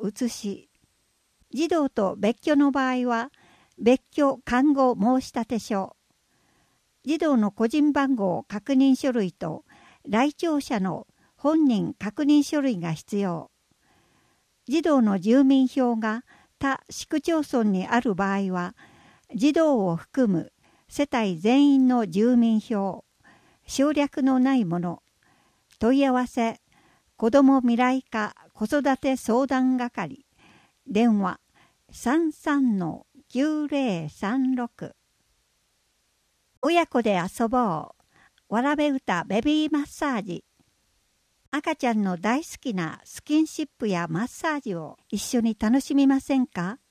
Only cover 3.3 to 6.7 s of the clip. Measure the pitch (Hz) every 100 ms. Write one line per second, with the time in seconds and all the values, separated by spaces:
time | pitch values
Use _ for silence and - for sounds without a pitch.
3.3 | - _ _ _ - 226 262 _ - 277
4.3 | - - 247 294 277 262 175 196 254 -
5.3 | 240 226 226 - 202 190 - _ _ _
6.3 | _ _ _ _